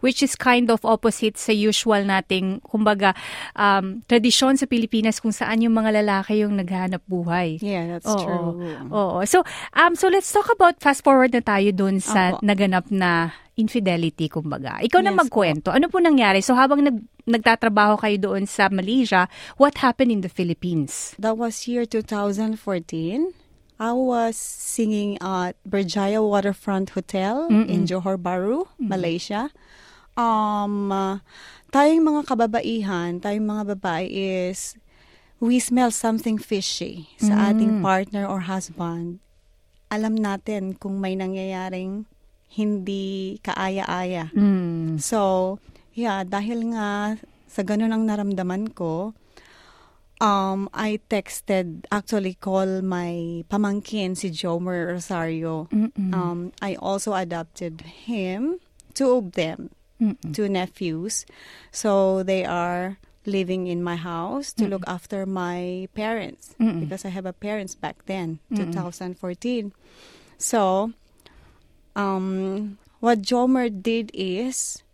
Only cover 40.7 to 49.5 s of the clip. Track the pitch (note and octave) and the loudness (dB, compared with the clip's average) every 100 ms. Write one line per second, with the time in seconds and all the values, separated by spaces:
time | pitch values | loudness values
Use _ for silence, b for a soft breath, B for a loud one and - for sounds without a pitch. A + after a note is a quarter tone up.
40.7 | F#3 G3+ G3 G3 F#3+ F#3 F#3+ F#3+ F#3+ F#3 | -8 -8 -4 -4 -2 -4 -4 -6 -6 -6
41.7 | F#3 F#3 G3 G#3+ _ _ _ _ - G#3+ | -8 -8 -8 -12 _ _ _ _ -4 -2
42.7 | G#3 F#3 G3 F#3+ F#3+ F#3+ G#3 - F3 F#3+ | -2 -4 -6 -4 -6 -8 -8 -6 -4 -2
43.7 | F#3+ - F3+ F#3 F3+ D#3+ G#3 G3+ F#3+ F3 | -2 -4 -4 -4 -6 -4 2 4 4 0
44.7 | E3 E3 D#3+ - A3+ G3 F#3 F#3 G3 b | -4 -4 -4 -2 0 2 2 0 -4 b
45.7 | b b - A#3 G3 F#3 G3 G#3 A#3 A3+ | b b -6 -4 -4 -4 -4 -4 -4 -4
46.7 | A3+ G#3 G3+ G#3 G#3+ - _ _ - F#3+ | -4 -4 -2 -4 -6 -10 _ _ -6 -2
47.7 | G#3 A3+ A3 A3 G#3 G3+ G3 F3+ F#3 A3 | 0 0 0 0 0 -2 -2 -2 -4 -6
48.7 | - E3+ D#3+ G3+ A3 b b b | -6 -6 -4 -6 -10 b b b